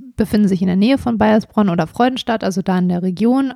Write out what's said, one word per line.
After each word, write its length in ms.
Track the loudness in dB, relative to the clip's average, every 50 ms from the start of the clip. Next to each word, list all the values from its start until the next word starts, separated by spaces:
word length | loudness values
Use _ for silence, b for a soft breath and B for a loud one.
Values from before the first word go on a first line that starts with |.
| -16 -18 -4
befinden 320 | -4 -2 0 2 2 2 2
sich 140 | 2 0 0
in 60 | 0
der 80 | 0
Nähe 200 | 2 2 2 2
von 220 | 0 0 -4 -2 0
Bayersbronn 500 | 2 4 2 2 0 -2 _ 0 0 0
oder 180 | 0 0 -2
Freudenstadt, 560 | -4 -2 0 0 0 0 -2 -4 -4 -4 -4 -2
also 200 | -4 -4 -4 -2
da 160 | -2 0 0
in 100 | 0 0
der 140 | 0 -2 -2
Region, 500 | -4 -4 0 0 2 2 2 0 -2 -4